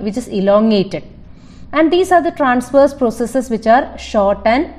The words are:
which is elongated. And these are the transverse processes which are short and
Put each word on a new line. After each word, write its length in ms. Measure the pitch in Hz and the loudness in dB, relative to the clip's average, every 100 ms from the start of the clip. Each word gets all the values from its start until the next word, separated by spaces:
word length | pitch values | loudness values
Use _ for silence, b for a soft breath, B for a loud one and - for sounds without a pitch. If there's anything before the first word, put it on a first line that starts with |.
which 140 | 208 208 | -8 -8
is 100 | 233 | -6
elongated. 760 | 202 190 202 220 208 196 156 - - B B B B B | -2 2 2 4 2 0 -6 -12 -20 B B B B B
And 180 | 285 320 | 0 2
these 220 | 349 370 | 2 4
are 100 | 359 | 2
the 80 | 330 | 2
transverse 600 | 330 269 247 247 277 285 | -2 0 0 0 2 2
processes 560 | 285 240 214 226 262 - | 2 -4 -2 -4 -4 -4
which 180 | 226 220 | -2 2
are 300 | 240 311 - | 2 2 -10
short 460 | - 220 196 202 | -6 0 0 0
and 300 | 220 247 339 | 0 0 -2